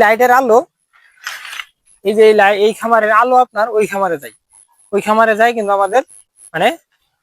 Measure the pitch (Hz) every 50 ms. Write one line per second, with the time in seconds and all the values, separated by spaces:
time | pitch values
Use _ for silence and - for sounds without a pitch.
0 | 226 208 226 220 247 247 247 262 269 240 214 240 339 - _ _ _ _ _ _
1 | _ _ _ _ - - - - - - - - - - _ _ _ _ _ _
2 | - 196 214 214 220 220 214 208 202 196 214 196 208 220 208 - - 226 233 226
3 | 214 214 220 214 240 254 254 254 254 - _ 208 214 240 220 214 214 - 202 196
4 | 196 185 165 143 - 117 - _ _ _ _ _ _ _ _ _ _ _ - 202
5 | 196 214 214 220 226 220 220 202 226 240 240 226 214 196 202 196 196 190 202 254
6 | 269 - _ _ _ _ _ _ _ _ - 160 180 233 330 330 _ _ _ _
7 | _ _ _ _